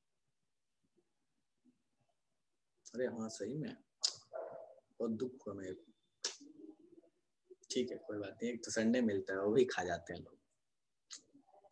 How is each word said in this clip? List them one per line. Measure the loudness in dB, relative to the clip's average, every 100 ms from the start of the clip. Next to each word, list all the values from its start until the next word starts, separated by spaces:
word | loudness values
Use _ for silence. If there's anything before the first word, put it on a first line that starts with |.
| _ _ _ _ _ _ _ _ _ _ _ _ _ _ _ _ _ _ _ _ _ _ _ _ _ _ _ _ -8
अरे | -2 0
हाँ | 0 -4
सही | -4 -4 -2
में, | -4 -6 _ _ -2 -2 -10 -8 -8 -10 -14 -18 _ -2
बहुत | -2
दुख | 0 -2 -4 -8
हुआ |
मेरे | -6 -6
को। | -8 -12 _ _ _ -8 -8 -16 -18 -18 -18 -20 -20 -20 _ _ _ -20 -16 -2
ठीक | 0 0
है | -2
कोई | -6 -6
बात | -6 -4
नहीं, | -4
एक | -4
तो | -2
Sunday | 2 4 6
मिलता | 4 2 2
है, | 2
वो | 6
भी | 8
खा | 6 4
जाते | 0 0 -4
हैं | -10
लोग। | -10 -18 _ _ _ _ _ _ -18 -18 -18 -20 _ -20 12